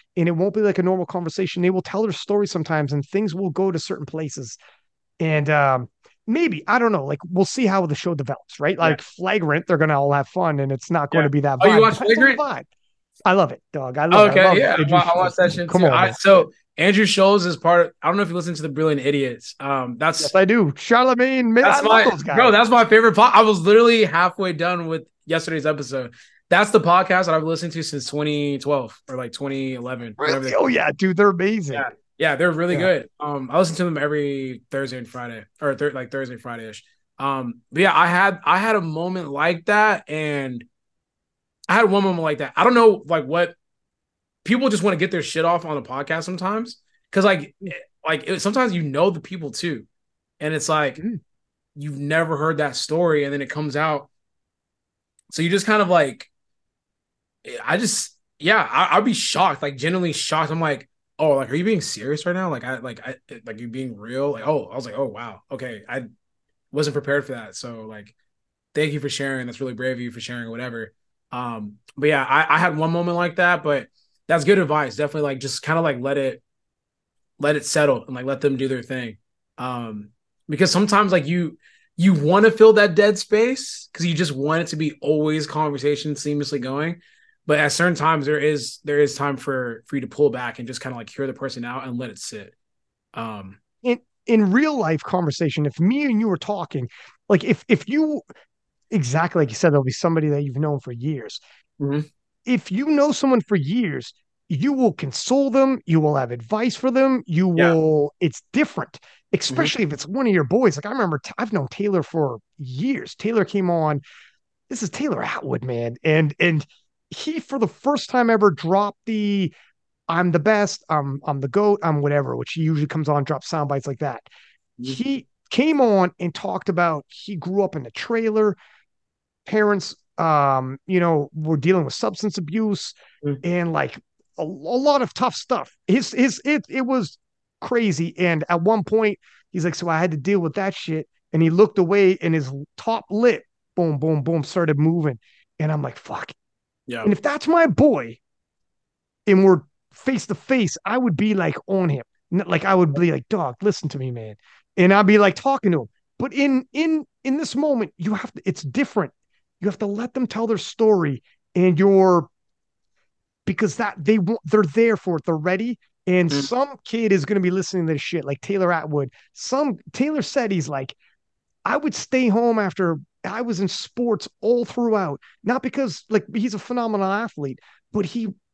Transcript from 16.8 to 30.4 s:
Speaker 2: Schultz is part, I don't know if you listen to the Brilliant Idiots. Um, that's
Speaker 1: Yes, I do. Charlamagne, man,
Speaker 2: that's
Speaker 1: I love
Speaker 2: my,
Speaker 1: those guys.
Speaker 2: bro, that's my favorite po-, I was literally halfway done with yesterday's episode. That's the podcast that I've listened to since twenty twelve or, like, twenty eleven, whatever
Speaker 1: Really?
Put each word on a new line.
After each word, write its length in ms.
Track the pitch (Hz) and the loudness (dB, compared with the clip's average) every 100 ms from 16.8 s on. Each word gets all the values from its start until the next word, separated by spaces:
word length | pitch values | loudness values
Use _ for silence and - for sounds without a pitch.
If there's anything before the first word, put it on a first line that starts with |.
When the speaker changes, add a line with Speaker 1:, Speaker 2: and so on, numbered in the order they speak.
| 175 202 208 | 2 4 4
Speaker 2:
Schultz 400 | - 196 202 175 | 4 6 6 2
is 120 | 147 | 0
part, 380 | 165 175 165 - | 4 4 4 0
I 60 | 156 | -2
don't 80 | 190 | 0
know 80 | |
if 60 | 190 | -2
you 40 | |
listen 220 | 175 170 151 | -4 -6 -6
to 60 | |
the 80 | 151 | -6
Brilliant 360 | 139 156 143 131 | -2 0 0 0
Idiots. 480 | 143 131 117 - - | 0 -2 -6 -16 -10
Um, 380 | 139 135 123 120 | -4 -2 -4 -2
that's 220 | 156 160 | -2 0
Speaker 1:
Yes, 120 | - | 2
I 120 | 190 190 | 4 6
do. 260 | 233 165 | 4 2
Charlamagne, 800 | - - 233 254 247 254 262 233 | 0 2 4 4 4 2 2 4
man, 120 | 226 254 | 4 6
Speaker 2:
that's 140 | 285 | 4
Speaker 1:
I 20 | |
love 240 | 214 220 214 | 6 6 6
Speaker 2:
my, 40 | |
Speaker 1:
those 140 | 175 | 2
guys. 140 | 156 143 | 0 4
Speaker 2:
bro, 120 | 247 | 6
that's 200 | 208 233 | 6 6
my 160 | 240 226 | 6 8
favorite 280 | 220 226 | 8 6
po-, 80 | 190 | 6
I 200 | 240 - | 8 8
was 180 | 220 196 | 6 4
literally 460 | 170 220 233 226 202 | 6 8 8 6 4
halfway 480 | 160 180 185 185 | 2 0 0 -4
done 340 | 156 170 180 160 | -2 -2 -2 -4
with 160 | 160 160 _ - | -6 -8 _ -4
yesterday's 420 | 160 165 160 143 | -4 -2 -2 -2
episode. 480 | 147 123 131 120 - - _ _ | -2 -6 -8 -8 -14 -20 _ _
That's 220 | 175 202 | 4 6
the 80 | 214 | 4
podcast 460 | 160 180 190 185 175 | 6 4 4 0 2
that 100 | 160 | 0
I've 80 | |
listened 300 | 160 165 170 | 0 -4 -6
to 100 | 160 | -8
since 220 | 156 147 - | -8 -8 -6
twenty 520 | 147 151 147 143 139 | -4 -2 -2 -2 -4
twelve 420 | 139 143 117 - - | -2 -2 -4 -14 -14
or, 100 | 127 | -10
like, 160 | 120 | -10
twenty 400 | - 139 135 135 | -10 -8 -6 -6
eleven, 400 | 127 123 127 117 107 | -8 -10 -10 -12 -6
whatever 240 | 151 | -2
Speaker 1:
Really? 120 | 135 | -2